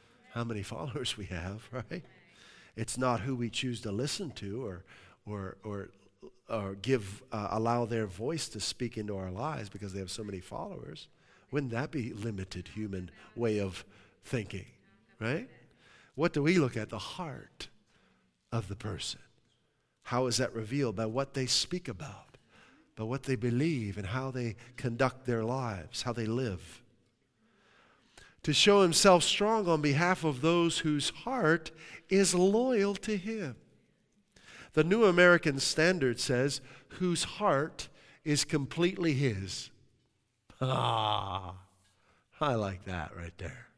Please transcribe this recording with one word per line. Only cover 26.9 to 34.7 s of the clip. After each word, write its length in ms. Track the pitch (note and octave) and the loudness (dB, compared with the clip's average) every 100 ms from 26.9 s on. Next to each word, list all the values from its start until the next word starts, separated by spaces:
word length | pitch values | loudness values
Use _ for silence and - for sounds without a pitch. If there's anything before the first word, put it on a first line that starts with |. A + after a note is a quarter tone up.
| _ _ _ _ _ _ _ _ _ _ _ _ - - _ | _ _ _ _ _ _ _ _ _ _ _ _ -20 -20 _
To 100 | - | 0
show 280 | C#3+ G3+ G3+ | 6 8 8
himself 420 | F3+ - G3+ F3 | 8 8 10 8
strong 440 | - - G#3 A3+ F3 | 6 2 4 4 4
on 140 | D#3 | 2
behalf 420 | D3 C#3 F3 F#3 | 4 4 4 2
of 180 | D#3 B2 | 0 2
those 380 | D#3+ F3 E3+ - | 2 4 2 2
whose 300 | D#3 D3 - | 0 0 -2
heart 600 | - A#3+ C4 D#3+ E3 - - - - - | -6 -4 2 4 4 0 -16 -20 -18 2
is 260 | F#3+ F3+ F3 | 4 4 6
loyal 580 | F#3+ G#3+ C4 A3+ G3+ F#3+ | 4 4 4 2 2 -2
to 200 | A3 G3+ | -4 -4
him. 400 | G3+ A3 D3 - _ _ _ _ _ _ _ - - - - | -4 -6 -8 -10 _ _ _ _ _ _ _ -20 -20 -20 -2